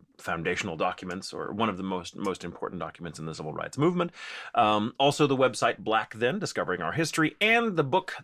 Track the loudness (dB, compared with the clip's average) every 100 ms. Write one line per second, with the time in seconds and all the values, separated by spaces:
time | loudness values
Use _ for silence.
0 | -12 -12 -6 -2 -2 -2 -4 -2 -2 -2
1 | -8 -8 -8 -8 -6 -2 0 -2 -4 -6
2 | -6 -6 -4 -4 -8 -8 -8 -6 -8 -10
3 | -12 -10 -10 -8 -8 -6 -6 0 2 2
4 | -2 -6 -14 -12 -2 4 4 4 2 2
5 | 4 6 4 6 4 4 0 0 0 0
6 | 0 0 0 0 -2 -2 -2 0 -2 0
7 | 0 2 2 4 4 4 4 2 2 2
8 | 0 -6